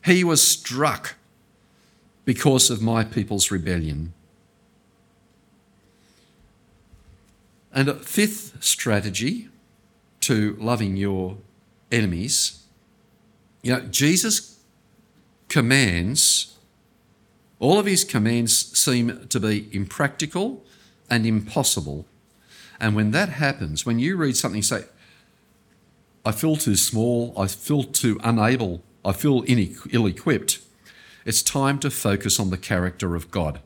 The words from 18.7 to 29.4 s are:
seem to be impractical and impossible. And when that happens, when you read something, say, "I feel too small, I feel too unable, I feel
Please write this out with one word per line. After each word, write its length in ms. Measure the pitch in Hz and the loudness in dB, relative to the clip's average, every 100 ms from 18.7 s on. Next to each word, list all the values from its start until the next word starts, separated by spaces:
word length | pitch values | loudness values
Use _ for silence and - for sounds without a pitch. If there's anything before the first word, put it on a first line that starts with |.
| - | 0
seem 480 | - 123 117 - - | 2 2 0 -4 -4
to 100 | 127 | -2
be 300 | 107 104 104 | 0 -2 -4
impractical 920 | 98 98 - 143 - 151 190 214 269 - - _ _ _ | -6 -6 -2 -4 -2 -4 -2 -4 -6 -16 -20 _ _ _
and 160 | 120 113 | 0 2
impossible. 800 | 110 107 - 135 - 73 73 - _ _ _ _ - - - | 0 0 -2 0 -2 -4 -8 -12 _ _ _ _ -20 -20 -4
And 160 | 113 104 | 0 2
when 140 | 107 | 2
that 180 | 131 196 | 2 -2
happens, 560 | 139 147 139 80 76 | 0 -2 -2 -6 -4
when 140 | - 117 | -2 0
you 180 | 135 190 | 0 0
read 220 | 151 120 | 0 0
something, 240 | 120 101 | -2 -2
say, 220 | 101 113 - _ - _ _ _ _ _ _ _ _ _ _ _ | -2 -4 -8 _ -20 _ _ _ _ _ _ _ _ _ _ _
"I 80 | - | -4
feel 240 | 107 160 156 | 0 0 2
too 200 | 139 98 | 2 2
small, 580 | - 110 117 120 120 95 | 2 2 2 0 -2 -2
I 100 | 98 | -4
feel 380 | - - 147 | -4 -2 0
too 340 | 131 - 120 104 | 0 0 0 0
unable, 580 | 117 117 110 127 107 87 - _ | 0 2 4 2 0 -4 -12 _
I 80 | - | -4
feel 300 | 92 147 131 | 0 2 2